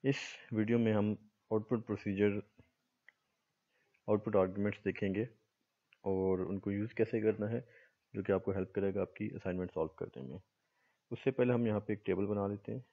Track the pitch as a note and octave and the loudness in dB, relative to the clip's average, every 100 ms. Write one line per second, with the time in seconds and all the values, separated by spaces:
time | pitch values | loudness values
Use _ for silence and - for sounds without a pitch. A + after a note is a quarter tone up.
0 | C3+ C#3 - - - A2 G#2+ A#2 A2+ G#2+ | 0 0 -4 -14 -6 0 2 4 4 4
1 | G#2 G#2 - _ _ A2 G#2+ A#2+ A2 G2+ | 2 0 -8 _ _ -2 0 -2 -2 -4
2 | G#2 G2 G2+ G2+ - _ - _ _ _ | -2 2 2 2 -8 _ -20 _ _ _
3 | _ _ _ _ _ _ _ _ _ _ | _ _ _ _ _ _ _ _ _ _
4 | - G#2+ A2 G#2 F#2+ G2 G2+ G2+ G2+ F#2 | 0 0 2 2 2 2 -2 -2 -4 -2
5 | G2+ F#2+ A#2+ - _ _ _ _ _ _ | -2 -2 -4 -8 _ _ _ _ _ _
6 | G2+ F#2+ F#2+ F#2 F#2 G2 G2+ G2+ A2 - | -2 0 2 2 0 -4 -2 -2 -4 0
7 | A2 A#2 A2 G#2+ G#2 A#2+ B2+ - _ _ | 0 2 0 0 -2 -4 -8 -20 _ _
8 | _ G#2 F#2+ F#2+ - F#2+ F#2+ - G2 G2 | _ -8 0 2 2 -2 -2 0 0 0
9 | F#2 - G#2+ - F#2+ F#2 F2+ - D#2+ - | -4 -4 -6 -4 -4 -2 -4 -2 -4 -4
10 | - - C2 E2 _ _ _ _ _ _ | -10 -8 -10 -12 _ _ _ _ _ _
11 | _ A#2+ - B2+ B2 A#2+ A#2 G#2 G2+ G#2 | _ -4 -2 2 2 4 2 0 -2 -4
12 | - F#2 G2+ G#2 G2 G2+ - A#2 - | 0 0 0 0 -2 -4 -6 -10 -10